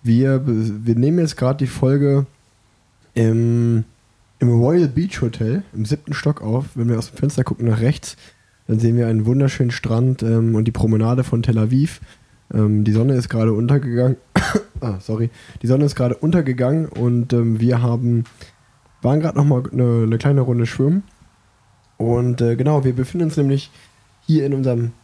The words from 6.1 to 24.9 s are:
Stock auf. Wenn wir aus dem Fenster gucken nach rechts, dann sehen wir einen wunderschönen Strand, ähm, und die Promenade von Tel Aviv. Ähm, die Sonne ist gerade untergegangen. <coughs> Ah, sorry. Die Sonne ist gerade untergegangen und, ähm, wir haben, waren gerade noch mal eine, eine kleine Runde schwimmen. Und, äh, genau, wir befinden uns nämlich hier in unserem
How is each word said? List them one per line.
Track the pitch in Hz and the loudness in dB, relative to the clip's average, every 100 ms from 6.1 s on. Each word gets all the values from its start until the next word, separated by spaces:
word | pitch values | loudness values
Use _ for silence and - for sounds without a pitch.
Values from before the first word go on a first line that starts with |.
Stock | 147 147 147 | -4 -2 -4
auf. | 107 120 139 | -2 -4 -4
Wenn | - 117 | -4 -2
wir | 113 | -2
aus | - | -4
dem | - | -4
Fenster | 143 147 | -2 0
gucken | 131 - 117 | -2 0 0
nach | 110 | 2
rechts, | 117 147 - - - _ _ _ - | 0 0 -6 -18 -20 _ _ _ -4
dann | 110 | 0
sehen | 117 117 | 2 2
wir | 117 | 2
einen | 113 | 0
wunderschönen | 107 131 139 - 123 | 2 2 0 0 -4
Strand, | 123 - 113 127 127 | -2 -2 0 0 0
ähm, | 113 113 113 | 0 2 2
und | 110 | 2
die | 113 | 0
Promenade | - 110 110 110 127 | 0 0 2 2 0
von | 127 120 | 0 -2
Tel | 117 113 | 0 0
Aviv. | 107 127 151 - - - _ _ _ | 2 2 0 -4 -20 -20 _ _ _
Ähm, | 110 107 107 | 0 2 2
die | 107 | 2
Sonne | 107 123 | 2 2
ist | 131 117 | 0 -2
gerade | 117 110 | 0 0
untergegangen. | 107 120 143 135 120 127 127 _ | 0 0 0 0 0 0 -2 _
<coughs> | - - 208 - - | -4 -2 -4 -6 -10
Ah, | 123 98 | -8 -8
sorry. | - 110 117 - - - | -6 -4 -4 -6 -20 -8
Die | 117 | 0
Sonne | 131 | 2
ist | 147 | 2
gerade | - 123 123 | 0 -2 0
untergegangen | 156 175 139 123 123 156 156 | 0 0 0 0 0 0 -4
und, | - 120 120 120 | -2 0 0 0
ähm, | 120 117 110 | 0 0 0
wir | 117 123 | 0 0
haben, | 123 120 120 120 113 - - _ _ _ _ _ | 0 -2 0 -2 -2 -12 -20 _ _ _ _ _
waren | 120 147 | -2 0
gerade | 156 - | -2 0
noch | |
mal | 147 127 131 | 2 0 -2
eine, | 123 123 117 | -2 0 2
eine | 110 113 | 0 0
kleine | 143 139 | 0 0
Runde | 127 120 117 | 0 0 -2
schwimmen. | - 135 180 196 _ - _ _ _ _ _ _ _ | 0 0 0 -4 _ -20 _ _ _ _ _ _ _
Und, | 113 120 123 120 | -2 0 0 0
äh, | 120 117 | 0 0
genau, | 131 151 | 0 0
wir | 131 | 0
befinden | 123 127 180 160 | -2 -4 -2 -2
uns | 156 | 0
nämlich | 139 139 - - - _ _ _ - | 0 0 -4 -20 -20 _ _ _ 0
hier | 156 | 0
in | 139 | 0
unserem | 135 131 120 117 | -2 0 0 -2